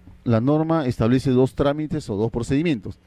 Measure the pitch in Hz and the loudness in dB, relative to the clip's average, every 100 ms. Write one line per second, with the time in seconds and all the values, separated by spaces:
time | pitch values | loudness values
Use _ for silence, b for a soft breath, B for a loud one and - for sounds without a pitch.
0 | - - - 113 123 151 160 165 127 - | -18 -10 0 0 2 0 2 0 -2 0
1 | 113 131 135 127 131 - 139 147 151 156 | 2 2 2 2 2 2 -2 -2 -4 -6
2 | - 98 113 120 117 139 170 127 - - | -6 -4 -2 -4 -2 -2 0 -2 -6 -16